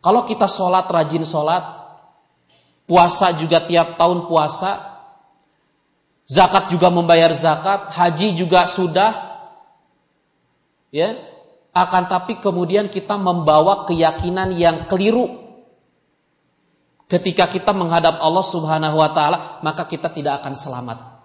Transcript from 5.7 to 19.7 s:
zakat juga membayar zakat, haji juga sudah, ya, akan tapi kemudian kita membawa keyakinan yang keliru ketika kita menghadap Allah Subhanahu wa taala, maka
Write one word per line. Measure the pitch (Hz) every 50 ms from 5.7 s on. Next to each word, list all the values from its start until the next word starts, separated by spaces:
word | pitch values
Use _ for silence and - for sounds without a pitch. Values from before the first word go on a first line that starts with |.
| _ _ _ _ _ _ _ _ _ _ _
zakat | _ 135 165 185 180 - 196 185 - 170
juga | 170 175 180
membayar | 175 170 175 170 170 165 165 165 165 -
zakat, | 165 165 151 151 156 190 196 196 - - -
haji | 175 175 175 165 151 190 214 185
juga | 165 185 170 170 180 175
sudah, | 175 - - 185 175 156 180 196 220 220 - - - - - - - - _ _ _ _ _ _ _ _ _ _ _ _ _ _ _ _ _ _ _ _ _ _ _ _ _ _ _
ya, | - 147 165 208 233 262 - - - - - _ _ _ _ _
akan | _ 180 180 180 - 185 180 180
tapi | 185 180 180 - 226 -
kemudian | - 208 175 175 180 160 185 202 208 196
kita | - 190 190 - 208
membawa | 202 196 180 175 175 156 151 151 151 160 180 202 202 202
keyakinan | - 175 165 165 160 160 - 196 180 180 190 190 185 185 170
yang | 170 165 160 160 - -
keliru | 190 185 196 214 226 240 247 - - - - - - - _ _ _ _ _ _ _ _ _ _ _ _ _ _ _ _ _ _ _ _ _ _ _ _ _ _ _ _ _
ketika | _ - 175 - 196 170 - 233
kita | 233 - 185 - -
menghadap | 202 190 180 165 170 170 165 165 165 - -
Allah | 156 165 185 185 -
Subhanahu | - 170 156 156 160 156 156 156 151 156
wa | 156 151 156
taala, | 165 151 147 175 175 - - - -
maka | - 156